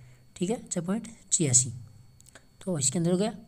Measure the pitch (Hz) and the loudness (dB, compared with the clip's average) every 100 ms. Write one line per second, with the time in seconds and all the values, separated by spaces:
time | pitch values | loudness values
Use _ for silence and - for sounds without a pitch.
0 | - - - - 180 247 - 180 170 220 | -20 -20 -18 -4 -2 -2 -4 -4 -2 -4
1 | - - - - 143 120 - - - - | -6 -16 -2 0 4 4 2 -4 -14 -20
2 | - - - - - - 185 156 - 180 | -20 -20 -20 -20 -20 -10 -4 0 0 2
3 | 170 180 196 - | 2 2 2 -4